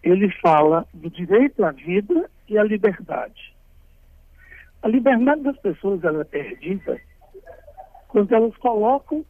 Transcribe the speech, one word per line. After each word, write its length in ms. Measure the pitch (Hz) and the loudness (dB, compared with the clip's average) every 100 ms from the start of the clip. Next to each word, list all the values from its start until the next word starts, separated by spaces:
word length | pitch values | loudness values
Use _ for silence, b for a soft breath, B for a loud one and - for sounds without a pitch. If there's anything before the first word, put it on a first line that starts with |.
ele 280 | 160 190 202 - | 2 2 2 0
fala 460 | 175 151 151 160 165 | 2 4 4 2 -2
do 160 | 165 160 | -14 -14
direito 520 | 175 175 208 277 - | -10 0 2 2 0
à 60 | 180 | -4
vida 600 | 143 165 185 208 339 415 _ _ | -4 -4 -4 0 -2 -4 _ _
e 80 | 214 | -2
à 80 | |
liberdade. 920 | 214 214 208 180 - 135 120 - - _ _ - _ _ _ - - - B B B _ | 0 0 -2 -4 -10 -10 -10 -16 -20 _ _ -20 _ _ _ -20 -20 -20 B B B _
A 60 | 220 | -2
liberdade 540 | 240 247 240 254 302 | 2 2 2 2 0
das 140 | 277 277 | -2 -4
pessoas, 440 | 208 151 196 196 | -6 -4 -4 -2
ela 200 | 165 156 | -2 -4
é 20 | |
perdida 760 | 151 147 143 185 160 190 - - _ _ _ - - - - - - - _ | -6 -8 -10 -12 -8 -8 -6 -10 _ _ _ -20 -20 -20 -20 -20 -20 -20 _
quando 240 | - 202 | -2 2
elas 220 | 226 226 - | 2 0 -2
colocam 680 | 247 226 214 277 - 311 | -4 -2 0 -2 -4 -10